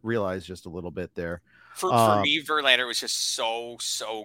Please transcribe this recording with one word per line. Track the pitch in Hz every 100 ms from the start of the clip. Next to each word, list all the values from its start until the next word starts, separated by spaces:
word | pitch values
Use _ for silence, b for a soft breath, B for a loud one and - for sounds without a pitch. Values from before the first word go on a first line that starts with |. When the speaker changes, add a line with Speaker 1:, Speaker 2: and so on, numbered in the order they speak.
Speaker 1:
realize | 110 117 98 95
just | 85 90 90
a |
little | 85 87
bit | 82 87
there. | - 85 87 b b b -
Speaker 2:
For, | 190
Speaker 1:
Um, | 120 113 104
Speaker 2:
for |
me, | 143 151
Verlander | 143 151 139 123 123
was | 113
just | 120 - - -
so, | 113 117 120 117
so | - - 110 113